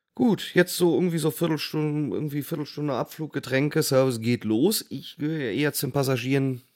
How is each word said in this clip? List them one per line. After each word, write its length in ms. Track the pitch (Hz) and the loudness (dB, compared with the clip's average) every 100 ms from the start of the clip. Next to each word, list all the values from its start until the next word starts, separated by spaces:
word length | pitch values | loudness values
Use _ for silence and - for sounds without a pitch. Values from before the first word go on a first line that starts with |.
| _ | _
Gut, 400 | - 247 190 - | 0 2 2 0
jetzt 220 | 175 175 - | 2 2 4
so 180 | 175 | 2
irgendwie 240 | 135 180 165 | 4 2 0
so 140 | 156 | -2
Viertelstunde, 840 | - 170 151 - 156 151 151 143 | 0 -2 -2 -4 -4 -2 -2 -2
irgendwie 280 | 95 151 143 | -4 -4 -6
Viertelstunde 500 | 135 160 143 - 147 | -6 -8 -8 -6 -4
Abflug, 400 | 123 147 - 151 | -2 -4 -8 -8
Getränke, 500 | 143 - 131 147 156 | -6 -2 0 2 2
Service 380 | - 131 131 117 | 2 4 4 2
geht 240 | 113 120 | 0 0
los. 420 | 107 110 170 220 - | 2 2 4 2 -4
Ich 280 | 135 - - | -12 -12 -6
gehöre 340 | 147 160 123 | -4 -2 -2
eher 220 | 101 147 | 0 0
zu 140 | - 139 | -2 -2
den 60 | |
Passagieren, 680 | 143 131 127 127 139 135 123 _ | 0 0 0 2 0 0 -4 _